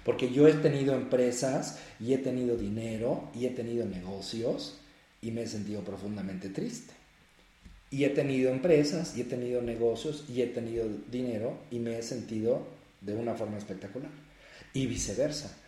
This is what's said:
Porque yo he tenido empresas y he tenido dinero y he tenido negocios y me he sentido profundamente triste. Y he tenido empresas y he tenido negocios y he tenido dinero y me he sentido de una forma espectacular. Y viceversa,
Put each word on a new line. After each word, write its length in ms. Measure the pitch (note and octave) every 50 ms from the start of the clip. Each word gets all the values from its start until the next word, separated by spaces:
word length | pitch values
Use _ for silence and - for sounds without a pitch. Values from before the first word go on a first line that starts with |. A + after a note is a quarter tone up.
| -
Porque 260 | - A#2 - C3 B2
yo 160 | B2 C#3 D3
he 60 | D#3 D3+
tenido 420 | D3+ - D#3 C#3 C#3 C3+ C#3 C#3
empresas 840 | B2+ B2+ - - B2+ B2+ B2 A#2+ - - C3 C3 D3+ - - - - - - - -
y 140 | G#2+ A#2 C3
he 60 | C3
tenido 380 | C3 C3 B2 B2+ B2 A#2+ A#2
dinero 720 | A2 G2+ G2+ G#2 A2+ A2+ A2+ A2+ G#2+ A2+ B2 E3 G#3 - - -
y 120 | A#2+ B2
he 40 | B2
tenido 360 | B2+ B2 A#2 A#2 A#2 A#2 A2+
negocios 920 | G2+ F#2 F#2 F2 F#2+ G2 G2 F#2+ - A2 A2+ A2+ C3 D#3+ - - - - - - - - - - _ _ _
y 120 | - A2+ A2+
me 100 | A2+ A#2
he 40 | -
sentido 340 | A2 G#2 G2+ G2 G#2 G#2 F2+
profundamente 640 | G2+ G2 F#2 G2 G#2 G#2 G2+ F#2 F#2+ F#2+ F#2 G2 G2
triste. 440 | - - - - - - - - - - - - _ _ - _ _ - - - _ _ - - - - - -
Y 140 | - C3+ C#3+
he 60 | C#3
tenido 420 | C#3+ D3+ C#3 C#3 C3+ C3 B2+ B2+ C3
empresas 640 | C3+ D3 F3+ E3 D3 D3 D3 - E3 F3 - -
y 60 | A2+ A#2+
he 20 |
tenido 380 | - C3+ B2 B2 B2 B2 A#2+ A#2+
negocios 640 | A#2 A2+ A2 A#2 A#2 A2+ A2 - D#3 D3 D3 - -
y 140 | B2 B2 B2
he 40 |
tenido 400 | A#2 - A#2+ A2+ A2+ A2+ A#2 A2+ A2 G#2 G#2 G2+ -
dinero 480 | A#2+ B2 B2+ B2 A2+ G#2 A2 B2+ - - - -
y 100 | A#2+ A#2+
me 180 | A#2 A#2 A2+ A2+
he 40 | A#2
sentido 640 | - C3+ A#2+ G#2 - A2 A2 G#2+ A2+ C3 D3 D3 - - - - - - _
de 140 | G2 G2 G#2
una 200 | A2 A#2 A#2 A2
forma 220 | A2 A2+ G#2 G#2 G2+
espectacular. 520 | - - F#2+ F#2 - G2+ - B2 D3 D3+ D3+ - - - - - - - - - - - -
Y 120 | C3+ C3
viceversa, 720 | A#2+ A2+ G#2+ - G#2+ G2+ G#2+ C#3 D3+ - - - G2 - - -